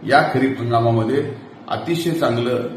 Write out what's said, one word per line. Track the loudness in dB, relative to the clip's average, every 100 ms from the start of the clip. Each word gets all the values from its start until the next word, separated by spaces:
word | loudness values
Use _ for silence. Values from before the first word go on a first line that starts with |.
या | 4 4 4
खरीप | 2 0 0
हंगामामध्ये | 0 2 2 2 2 0 -2 -8 -16 -20 -8
अतिशय | -6 -2 -2 0
चांगलं | 0 0 0 0 -2 -4